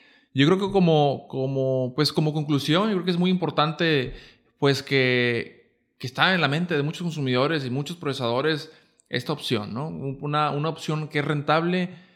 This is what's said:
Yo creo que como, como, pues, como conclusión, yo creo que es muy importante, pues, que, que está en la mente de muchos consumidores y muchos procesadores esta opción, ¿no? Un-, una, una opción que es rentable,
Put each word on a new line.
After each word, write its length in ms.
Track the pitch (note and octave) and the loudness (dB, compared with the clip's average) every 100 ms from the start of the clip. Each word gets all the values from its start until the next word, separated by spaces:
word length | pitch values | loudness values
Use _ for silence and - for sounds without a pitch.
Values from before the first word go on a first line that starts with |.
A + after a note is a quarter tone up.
| _ _ _ | _ _ _
Yo 140 | C3 C#3+ | 2 4
creo 100 | F#3+ | 4
que 140 | G3 | 2
como, 560 | G3 E3+ D#3 C#3+ B2+ - | 2 4 4 4 0 -6
como, 640 | C3+ C3+ C3+ C3 C3 B2+ | -6 -4 -2 0 0 -2
pues, 200 | B2+ D3 | 0 0
como 200 | - D#3 | 2 0
conclusión, 540 | D3+ D3 C#3+ C#3+ D#3+ G#3+ | 0 0 0 2 2 2
yo 60 | |
creo 100 | F#3+ | 0
que 80 | F3 | 0
es 60 | F3 | 2
muy 120 | F3+ | 2
importante, 840 | F#3 D#3 C#3+ D#3 D#3 E3+ D3 A#2+ - - _ _ _ | 2 0 0 0 2 2 2 0 -8 -18 _ _ _
pues, 220 | C#3+ C3 | 2 2
que, 920 | - C3+ B2+ B2 A#2+ A#2+ - - _ _ _ - | 0 2 4 2 2 0 -4 -12 _ _ _ -14
que 100 | B2 | -8
está 260 | - E3 | 0 0
en 60 | F#3 | 2
la 80 | C#3+ | 0
mente 300 | D3 F3 D3+ | 0 -2 -2
de 60 | |
muchos 180 | D3 D#3 | -2 -4
consumidores 640 | F3 D3+ C3 B2+ C#3+ D#3+ C3 | -6 -4 0 2 2 0 -4
y 40 | |
muchos 280 | C3 C#3+ F3 | -4 -6 -8
procesadores 760 | D3 B2 A#2+ A#2+ D3+ D3+ - - _ _ - | -6 -4 -2 0 0 -2 -6 -20 _ _ -8
esta 240 | - - | -6 -4
opción, 400 | D3 - A2+ G#2 | -6 -4 -4 -4
¿no? 160 | A2 D#3 | -8 -8
Un-, 300 | E3+ C3+ C3+ | -8 -10 -8
una, 300 | D3 D3 D3 | -4 -2 -2
una 180 | C#3+ D#3 | -2 -4
opción 400 | D3+ - D#3 D3+ | -6 -4 -4 -4
que 100 | D3 | -4
es 60 | C#3+ | -2
rentable, 640 | D3+ D3 D#3 E3+ F3+ F3+ - - | -2 0 0 2 0 -2 -8 -20